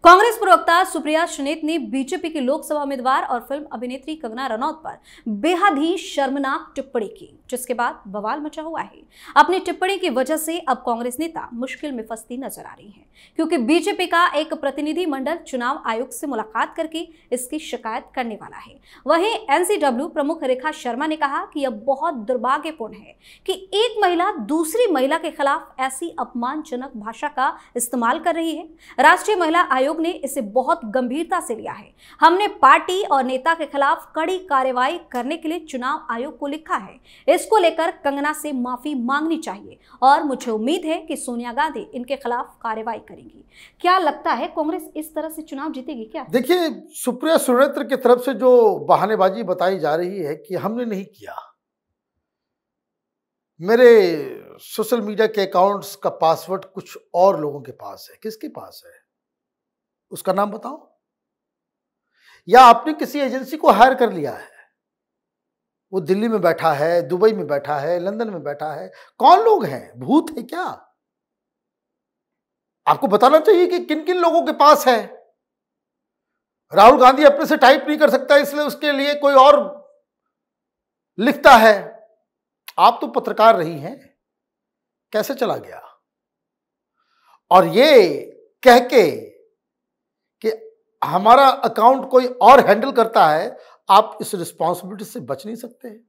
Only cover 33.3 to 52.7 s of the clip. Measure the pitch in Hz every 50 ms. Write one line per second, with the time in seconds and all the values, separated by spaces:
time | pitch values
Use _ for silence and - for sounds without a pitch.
33.3 | 262 262 254 330 330 330 311 277 - 277 277 277 330 339 - - _ 311 320 339
34.3 | 381 370 370 - 285 262 262 262 247 247 254 277 339 349 - _ - 247 233 262
35.3 | 330 330 - 311 320 339 320 - - 254 240 262 - - - - 233 233 254 302
36.3 | 233 - 294 285 285 311 - - 359 247 196 - - _ _ _ - _ _ -
37.3 | 330 359 359 - 453 427 359 330 320 320 320 339 - - - 285 277 285 285 294
38.3 | 302 - - 302 277 254 240 247 254 247 - 302 302 262 226 240 269 285 311 330
39.3 | 330 320 - 226 185 202 202 190 - _ _ _ - _ 247 269 285 320 330 285
40.3 | 254 247 - 240 220 214 220 254 330 370 - 311 320 339 330 - 302 - - -
41.3 | 240 233 240 240 233 262 302 320 285 220 202 - - 254 247 - 277 262 - 240
42.3 | 240 240 277 - _ _ - 233 220 220 220 233 226 214 - - - - - 107
43.3 | _ - _ _ _ _ - - _ _ - 349 370 370 349 294 - - - 339
44.3 | 277 233 302 370 - 330 302 311 349 320 320 - _ 311 302 - _ 311 302 320
45.3 | 320 330 311 - 294 269 285 320 262 277 254 - 302 233 220 220 - 320 269 -
46.3 | 165 254 - - 349 359 339 311 226 - - - _ - - 254 233 247 - 311
47.3 | 330 302 - - 254 240 277 294 285 311 285 - 277 - - 233 247 240 247 269
48.3 | 269 202 254 254 247 240 233 214 185 151 139 139 175 147 180 208 220 190 190 190
49.3 | 190 226 233 180 180 180 175 185 190 180 151 147 151 165 180 180 202 196 165 139
50.3 | 156 - - - 185 160 131 196 226 240 247 226 208 185 196 - _ _ - -
51.3 | - - - _ _ _ _ _ _ _ _ _ _ _ _ _ _ _ _ _
52.3 | _ _ _ _ _ _ _ _